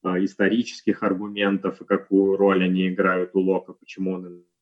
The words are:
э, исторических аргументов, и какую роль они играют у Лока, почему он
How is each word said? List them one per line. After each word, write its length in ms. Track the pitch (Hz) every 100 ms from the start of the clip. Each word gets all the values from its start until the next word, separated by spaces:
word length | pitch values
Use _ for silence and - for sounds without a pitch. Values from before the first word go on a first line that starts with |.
э, 200 | 92 92
исторических 760 | 95 - 98 113 - - - -
аргументов, 760 | 104 95 104 104 101 98 95 -
и 40 | -
какую 500 | 98 - 98 98 98
роль 280 | 98 95
они 240 | 92 92 92
играют 420 | 90 95 92 90
у 60 | 95
Лока, 320 | 92 92 -
почему 400 | - - - 92
он 300 | 92 90 87 87 _